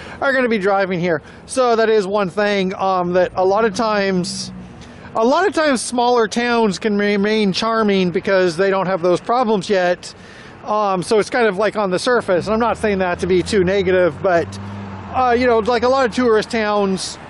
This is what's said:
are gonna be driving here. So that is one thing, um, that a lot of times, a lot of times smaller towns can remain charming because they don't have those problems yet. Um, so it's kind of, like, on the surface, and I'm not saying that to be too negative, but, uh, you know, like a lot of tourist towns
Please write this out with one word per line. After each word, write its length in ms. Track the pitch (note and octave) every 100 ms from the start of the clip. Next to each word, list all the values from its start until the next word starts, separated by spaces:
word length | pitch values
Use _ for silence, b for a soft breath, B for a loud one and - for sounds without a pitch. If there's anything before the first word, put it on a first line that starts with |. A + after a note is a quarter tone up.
| B B
are 100 | C4+
gonna 160 | C4 B3
be 100 | A3
driving 440 | F#3+ G3 F#3+ F#3
here. 200 | F3 D3+ B B -
So 280 | C4 B3 A3+
that 140 | A3
is 180 | A3 F#3+
one 220 | G#3 F#3+
thing, 440 | G3 G#3 G3+ F#3 F#3+
um, 360 | F#3+ F#3 F3
that 200 | F3+ F3 -
a 80 |
lot 220 | F#3+ G3+ A#3
of 80 |
times, 800 | G3 A3+ G#3 G3 F#3 E3+ - - - B B B B B -
a 100 | A#3
lot 220 | D#4 F#4+
of 60 |
times 280 | D#4+ D#4 B3
smaller 480 | - B3 A#3+ B3 A3
towns 500 | A#3 A#3+ A#3 A3 E3+
can 180 | A3+ G3+
remain 540 | G3+ G#3 G3+ A3 G3+
charming 600 | E3+ A3 A3+ G#3+ F#3+ F3+
because 440 | F3+ G#3 F#3+ F#3 D#3+
they 140 | G3
don't 180 | G3 F3+
have 140 | F#3
those 180 | F3 F3
problems 500 | - A#3+ A3 G#3+ -
yet. 440 | F#3+ F3+ F3 - - B B B B
Um, 400 | - G#3+ G3+ F#3+
so 160 | D#3+ A3
it's 100 | F#3
kind 160 | C4 A3+
of, 120 | F#3
like, 180 | G#3+ G#3
on 160 | G3
the 80 | F3+
surface, 480 | B3+ A#3+ - F3 F3
and 60 |
I'm 60 | A3
not 180 | A#3 F#3+
saying 220 | A3 G3
that 200 | F#3 F3
to 80 | F3+
be 160 | F3+
too 220 | E3 G#3+ F3+
negative, 500 | G3+ F#3 F#3 F3 D3
but, 240 | F#3+ E3+ D3+ - B B B B -
uh, 220 | C4 B3+ A#3+
you 80 | B3+
know, 140 | A3+
like 240 | G#3 A#3+
a 60 | B3
lot 160 | C4+ B3
of 100 | B3+
tourist 360 | B3 G#3+ -
towns 680 | A3+ G#3 G#3 G3 F#3 - - -